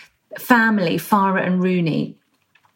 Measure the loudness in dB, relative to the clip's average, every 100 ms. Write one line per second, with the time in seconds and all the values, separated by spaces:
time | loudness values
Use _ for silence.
0 | -20 _ _ -8 0 2 4 2 0 -2
1 | 0 0 2 0 0 0 0 0 0 -2
2 | -4 -10 _ _ _ _ _